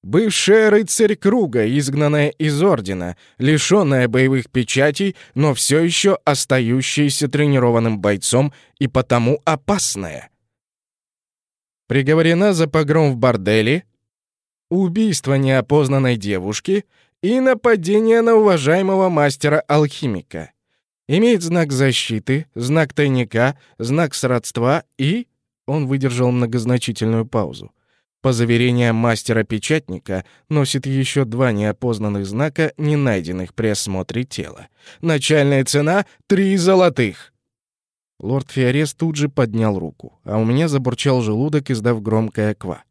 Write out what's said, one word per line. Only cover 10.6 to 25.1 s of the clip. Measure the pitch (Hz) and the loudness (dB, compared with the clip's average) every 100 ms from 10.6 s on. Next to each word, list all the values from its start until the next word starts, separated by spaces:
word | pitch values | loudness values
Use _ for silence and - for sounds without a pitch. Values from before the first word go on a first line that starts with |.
| _ _ _ _ _ _ _ _ _ _ _ _ _ | _ _ _ _ _ _ _ _ _ _ _ _ _
Приговорена | 127 135 156 165 170 208 | -2 2 2 4 2 2
за | 175 160 | 2 0
погром | 160 147 156 151 | 0 0 2 2
в | 127 | 2
борделе, | 127 113 92 110 110 156 - _ _ _ _ _ _ _ _ | 0 0 2 2 2 -2 -4 _ _ _ _ _ _ _ _
убийство | 180 190 180 220 156 - | -2 0 0 0 0 0
неопознанной | 139 135 131 - 147 135 135 131 120 | 0 2 0 2 2 2 2 2 0
девушки | 101 95 95 107 - 202 - _ _ _ | -2 -4 -4 -6 -2 -2 -4 _ _ _
и | 180 254 | -2 2
нападение | 262 247 240 220 165 208 220 226 | 2 2 2 2 2 2 4 4
на | 233 | 4
уважаемого | 226 208 175 135 175 190 190 185 | 4 4 2 2 2 2 2 2
мастера-алхимика. | 160 143 139 147 151 - 151 151 - 135 95 - 82 80 _ _ _ _ _ - | 2 0 0 0 0 2 0 0 -2 -6 -6 -8 -14 -14 _ _ _ _ _ -2
Имеет | 156 233 214 | 2 2 2
знак | 165 175 156 | 0 -2 0
защиты, | 131 135 120 - 110 - 135 156 | 0 0 0 -4 -6 -2 -4 -4
знак | - 123 156 147 | -8 -2 0 0
тайника, | - 147 131 120 113 127 139 _ _ | 0 0 0 0 0 0 -2 _ _
знак | 117 147 160 | -4 -2 -2
сродства | - 131 123 - - 120 156 - - | -2 -2 -2 -4 -2 0 -2 -4 -6
и», | 135 | -4